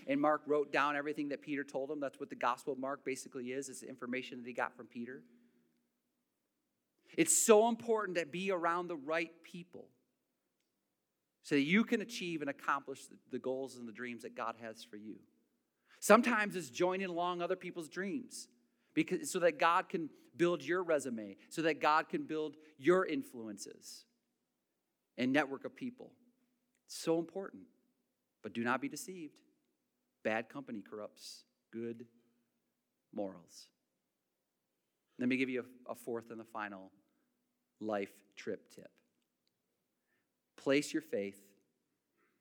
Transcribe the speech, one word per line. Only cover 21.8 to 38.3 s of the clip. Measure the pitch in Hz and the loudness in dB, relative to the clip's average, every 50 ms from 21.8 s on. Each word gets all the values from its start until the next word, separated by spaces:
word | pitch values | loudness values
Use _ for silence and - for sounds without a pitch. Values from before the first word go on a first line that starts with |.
God | 156 151 151 160 160 - | 4 4 6 4 4 2
can | - 156 143 | -2 -4 -4
build | 135 156 156 156 143 139 - - - - - | -2 -4 -4 -4 -4 -8 -12 -18 -20 -18 2
your | 131 147 175 185 185 | 4 6 6 6 6
influences | 170 156 135 131 - - 123 113 110 107 104 - - - - - - - - - _ _ _ _ _ _ _ _ _ _ _ _ _ _ _ _ _ _ _ _ _ _ - | 4 0 -2 -2 -4 -10 -12 -10 -10 -10 -10 -12 -14 -14 -16 -16 -18 -18 -18 -20 _ _ _ _ _ _ _ _ _ _ _ _ _ _ _ _ _ _ _ _ _ _ -2
and | 120 131 135 | 0 4 4
network | 147 151 135 135 123 - | 4 4 2 -2 -6 -8
of | 127 - | -10 -10
people. | - 135 123 120 - - - - _ _ _ _ _ _ _ _ _ _ _ _ _ _ | -8 -8 -8 -8 -10 -14 -18 -18 _ _ _ _ _ _ _ _ _ _ _ _ _ _
It's | - - - | -14 -12 -4
so | - 165 165 170 | 0 2 2 2
important. | 170 165 - 190 196 - - 95 92 - _ _ _ _ _ _ _ _ _ _ _ _ _ _ | 0 -2 -6 -10 -10 -10 -12 -16 -20 -20 _ _ _ _ _ _ _ _ _ _ _ _ _ _
But | - 107 95 | -14 -8 -4
do | 117 117 | -2 0
not | 120 127 131 | 0 0 0
be | 135 139 | -2 -6
deceived. | - 143 - - 185 185 160 143 - _ _ _ _ _ _ _ _ _ _ _ _ _ _ _ _ _ - | -8 -8 -10 -10 -10 -10 -12 -14 -14 _ _ _ _ _ _ _ _ _ _ _ _ _ _ _ _ _ -4
Bad | 117 110 110 120 - | -2 -2 -2 -2 -4
company | - 143 135 - 120 107 | -10 -12 -10 -8 -10 -10
corrupts | 98 - 107 107 104 - - - - - - - - _ _ _ _ _ - | -10 -10 -10 -10 -10 -12 -14 -16 -16 -16 -16 -16 -20 _ _ _ _ _ -10
good | 113 117 117 117 117 123 - _ _ _ _ _ _ _ _ _ _ _ _ _ _ _ _ _ _ _ _ - | -8 -6 -6 -8 -8 -12 -16 _ _ _ _ _ _ _ _ _ _ _ _ _ _ _ _ _ _ _ _ -6
morals. | 107 101 95 92 87 85 - - - - - _ _ _ _ _ _ _ _ _ _ _ _ _ _ _ _ _ _ _ _ _ _ _ _ _ _ _ _ _ - | -6 -6 -6 -6 -10 -16 -20 -20 -20 -20 -20 _ _ _ _ _ _ _ _ _ _ _ _ _ _ _ _ _ _ _ _ _ _ _ _ _ _ _ _ _ -2
Let | 127 123 | 0 0
me | 131 | 2
give | 127 131 127 | 2 0 0
you | 127 123 113 - - - - - | 0 -4 -4 -6 -12 -16 -12 -12
a, | |
a | 117 | -12
fourth | - - - 117 117 113 117 | -10 -8 -6 -6 -6 -6 -10
and | 120 110 | -14 -14
the | 110 | -14
final | - - 113 104 104 101 95 95 95 - _ _ _ _ _ _ _ _ _ _ _ _ _ _ _ _ _ | -12 -8 -8 -8 -8 -8 -12 -14 -18 -20 _ _ _ _ _ _ _ _ _ _ _ _ _ _ _ _ _
life | 104 107 107 101 101 - - - _ _ | -4 -2 -2 -2 -2 -4 -8 -14 _ _